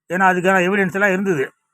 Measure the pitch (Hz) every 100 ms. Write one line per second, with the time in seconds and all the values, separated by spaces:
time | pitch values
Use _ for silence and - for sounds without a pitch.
0 | - 180 190 180 185 190 175 202 185 190
1 | 208 185 196 151 135 _ _